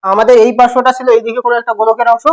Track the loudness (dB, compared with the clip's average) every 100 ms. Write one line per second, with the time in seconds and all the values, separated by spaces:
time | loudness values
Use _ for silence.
0 | -2 -2 2 4 4 2 0 0 -2 -2
1 | 0 0 0 -6 -4 -4 -4 -4 -2 0
2 | 0 0 -2